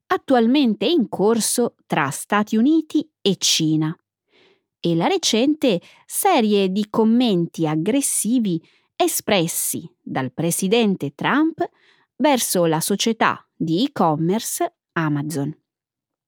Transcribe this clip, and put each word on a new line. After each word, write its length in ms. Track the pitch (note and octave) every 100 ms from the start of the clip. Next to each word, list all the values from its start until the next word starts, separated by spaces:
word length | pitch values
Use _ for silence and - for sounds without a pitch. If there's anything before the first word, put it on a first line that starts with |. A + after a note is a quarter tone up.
| -
attualmente 800 | F4+ - B3+ A3+ D4 B3+ G#3 G3+
in 240 | E4+ G#3
corso 640 | - G3+ A3+ - - A#3+ _
tra 240 | - D#3+ C#3
Stati 480 | - - G#3 G#3 A3
Uniti 500 | C4 D#4+ D#4 D#4 - _
e 160 | G3+ F3
Cina 580 | - - D#3 D#3 D#3 E3+ _ _ _ _ _ _ _ _
e 120 | E3+
la 120 | E3 A3
recente 680 | F#4 - A3 C#4 D4+ C4 F3 - _ -
serie 680 | - G4+ D#4+ A3 G3+ F#3+
di 160 | G3 G#3
commenti 760 | - A3 A#3+ B3+ F3+ E3+ - D#3
aggressivi 1000 | D#3 E3+ C#4 C4+ - G3+ B3+ G#3+ D#3+ _ _ _ -
espressi 880 | B3+ - - G3+ E3 - - - E3 _
dal 320 | - D3 C3
presidente 840 | - E3 - F#3+ A#3 G#3+ F#3 C#3
Trump 480 | - D#3 B3+ D#4+ - E4+ _ _ _ _ -
verso 480 | D4 C4 - F#3
la 160 | E3+ D#3
società 680 | - G3+ A#3 A3 F#3 - _
di 300 | - E3 F3
e-commerce 920 | C#4 - E3+ D#3 E3 A3 - - F4 _ _
Amazon. 640 | F3 D#3 D3 D3 C3+ C#3+ - _ _ _ _ _ _